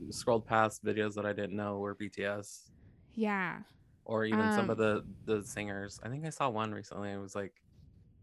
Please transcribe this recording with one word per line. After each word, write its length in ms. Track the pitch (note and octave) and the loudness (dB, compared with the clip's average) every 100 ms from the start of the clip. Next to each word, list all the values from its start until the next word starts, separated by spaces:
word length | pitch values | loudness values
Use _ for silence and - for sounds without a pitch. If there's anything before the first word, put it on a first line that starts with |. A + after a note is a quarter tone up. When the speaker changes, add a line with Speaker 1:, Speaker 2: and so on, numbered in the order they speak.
| - | -8
Speaker 1:
scrolled 360 | G#2 - A#2 A2 | -2 4 4 6
past 380 | A2+ A2 - | 4 4 2
videos 300 | G#2 G#2 G#2+ G#2 | -2 0 0 0
that 100 | G#2 | -2
I 60 | |
didn't 220 | G#2 G2 G2+ | 0 -2 -2
know 240 | G#2 G2+ | -2 -2
were 160 | G2+ G2+ | -2 -4
B 140 | G#2 | -8
T 160 | - G2 | -2 -2
S. 440 | G#2 G2+ - - - - - - - | -2 -6 -14 -20 -20 -20 -20 -12 -2
Speaker 2:
Yeah. 480 | G#3+ G3+ F3 - - - - - - | 0 2 0 -4 -12 -20 -20 -18 -2
Speaker 1:
Or 200 | A2 A2 | 0 2
even 260 | G#2+ A3 | 4 4
some 180 | G#3 A2+ | 4 4
of 80 | A2 | 4
Speaker 2:
Um, 0 | |
Speaker 1:
the, 260 | A2 G#2 - - | 4 4 -2 -10
the 200 | - G#2+ | 0 0
singers. 560 | G2 G#2 G#2 G2 G2+ - | 0 -6 -4 -4 -6 -8
I 60 | A2 | -8
think 160 | C3+ D#3 | -6 -6
I 40 | |
saw 200 | - C#3 | 0 0
one 240 | A2 A2 | 2 -2
recently. 380 | G2+ G#2 F#2 G2+ | -4 -8 -6 -4
It 60 | G2+ | -6
was, 180 | G2 G2+ | -6 -6
like, 260 | G2 _ _ - - - - - | -6 _ _ -20 -20 -20 -20 -20